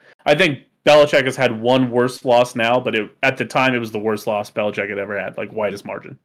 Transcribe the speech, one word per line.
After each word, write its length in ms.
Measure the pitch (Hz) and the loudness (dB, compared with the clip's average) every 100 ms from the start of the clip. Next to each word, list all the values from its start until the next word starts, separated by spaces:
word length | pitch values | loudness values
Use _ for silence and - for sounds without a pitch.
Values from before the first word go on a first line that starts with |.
| _ _ - | _ _ 0
I 100 | 151 | 2
think 240 | 180 135 _ _ - | 2 -2 _ _ 4
Belichick 400 | 151 147 151 131 | 6 6 4 0
has 100 | 131 | 0
had 240 | 127 113 | -2 0
one 280 | 117 131 127 | 2 2 2
worse 360 | 120 123 131 135 | 2 0 -2 2
loss 300 | 120 123 123 | 4 2 0
now, 240 | 113 123 | 0 0
but 160 | 120 110 | 0 -4
it, 140 | 101 _ | -4 _
at 140 | 135 131 | -2 -2
the 80 | 113 | -4
time, 280 | 143 131 | 0 0
it 60 | 123 | 0
was 120 | 113 | -4
the 80 | 107 | -6
worst 280 | 107 107 - | -4 -4 -4
loss 240 | 104 104 | -4 -4
Belichick 380 | - 104 101 101 | -6 -4 -4 -6
had 100 | 101 | -6
ever 200 | 98 101 | -8 -8
had, 180 | 95 92 | -8 -10
like, 140 | 104 | -10
widest 340 | 110 104 98 - | -6 -6 -6 -12
margin. 320 | 101 - 135 | -14 -16 -20